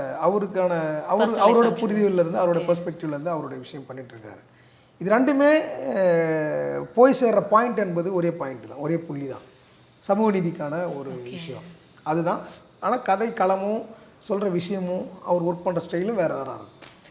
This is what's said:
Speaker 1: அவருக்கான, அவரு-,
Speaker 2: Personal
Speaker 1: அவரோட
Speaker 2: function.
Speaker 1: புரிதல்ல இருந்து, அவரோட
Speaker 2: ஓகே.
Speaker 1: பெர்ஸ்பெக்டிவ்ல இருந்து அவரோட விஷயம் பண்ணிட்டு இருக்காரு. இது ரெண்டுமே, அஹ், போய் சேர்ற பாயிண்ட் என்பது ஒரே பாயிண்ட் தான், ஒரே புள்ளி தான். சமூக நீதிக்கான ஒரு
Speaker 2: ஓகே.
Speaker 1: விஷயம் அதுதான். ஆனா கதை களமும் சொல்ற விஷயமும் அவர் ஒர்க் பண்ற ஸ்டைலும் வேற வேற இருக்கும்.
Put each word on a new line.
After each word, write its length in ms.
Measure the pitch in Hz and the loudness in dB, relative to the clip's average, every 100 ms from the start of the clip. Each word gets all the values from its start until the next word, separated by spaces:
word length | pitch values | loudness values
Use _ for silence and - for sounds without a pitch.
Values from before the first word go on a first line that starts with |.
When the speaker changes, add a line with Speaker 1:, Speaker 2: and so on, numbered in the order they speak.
| 135 139 | -4 -2
Speaker 1:
அவருக்கான, 760 | 160 208 196 185 180 170 156 151 - | 0 0 -2 -2 0 0 -2 -4 -2
அவரு-, 120 | 190 | 2
Speaker 2:
Personal 220 | 214 220 | 2 4
Speaker 1:
அவரோட 240 | 208 233 233 | 4 6 4
Speaker 2:
function. 220 | - 220 | 2 0
Speaker 1:
புரிதல்ல 280 | 208 202 180 | 2 2 2
இருந்து, 280 | 165 202 180 | 2 2 2
அவரோட 100 | 170 | 2
Speaker 2:
ஓகே. 180 | 170 | 0
Speaker 1:
பெர்ஸ்பெக்டிவ்ல 340 | 170 175 160 160 | 0 -2 -8 -6
இருந்து 220 | 143 160 | -6 -4
அவரோட 280 | 160 143 131 | -4 -6 -10
விஷயம் 280 | 123 147 131 | -12 -14 -14
பண்ணிட்டு 280 | 131 120 | -14 -16
இருக்காரு. 380 | 117 107 95 - _ _ _ _ - | -16 -18 -20 -20 _ _ _ _ -6
இது 120 | 170 | 2
ரெண்டுமே, 500 | 220 262 277 285 311 311 - 269 226 | 4 4 6 6 4 2 -6 -4 2
அஹ், 880 | 185 165 165 160 156 151 143 143 147 | 4 4 2 0 0 -2 -2 -4 0
போய் 200 | - 262 262 | 6 8 8
சேர்ற 200 | 240 208 | 4 2
பாயிண்ட் 380 | - 214 240 208 | 4 4 4 0
என்பது 360 | 196 170 170 | -2 -2 -2
ஒரே 180 | 185 170 | 0 0
பாயிண்ட் 360 | 165 139 127 110 | -2 -6 -10 -14
தான், 100 | 127 | -8
ஒரே 200 | 147 165 | -4 -2
புள்ளி 280 | 165 143 139 | -4 -8 -8
தான். 260 | 131 - - _ _ _ _ | -12 -16 -20 _ _ _ _
சமூக 320 | - 202 220 | -2 2 2
நீதிக்கான 680 | 190 170 160 147 160 175 139 | 2 0 -4 -6 -6 -6 -8
ஒரு 120 | 135 | -10
Speaker 2:
ஓகே. 200 | - 123 | -12 -12
Speaker 1:
விஷயம் 320 | 170 170 - - - - - | -12 -12 -14 -16 -20 -20 -12
அதுதான். 360 | - 160 165 214 - - - _ | -4 -2 0 -4 -6 -18 -20 _
ஆனா 160 | 185 196 | -4 -2
கதை 320 | 180 196 226 | 0 0 0
களமும் 540 | - 190 190 196 220 - - - - - | 0 0 0 -2 -4 -6 -16 -20 -14 -4
சொல்ற 220 | 202 202 | -2 0
விஷயமும் 580 | 175 170 196 180 185 254 - - | -2 -2 -4 -4 -4 -6 -10 -2
அவர் 160 | 175 | 0
ஒர்க் 200 | 170 175 | 0 -2
பண்ற 180 | 190 175 - | -2 -4 -4
ஸ்டைலும் 240 | 170 196 | -4 -2
வேற 200 | 226 160 | 0 0
வேற 60 | 135 | -2
இருக்கும். 520 | 131 113 104 - - - - | -8 -10 -16 -20 -20 -20 -12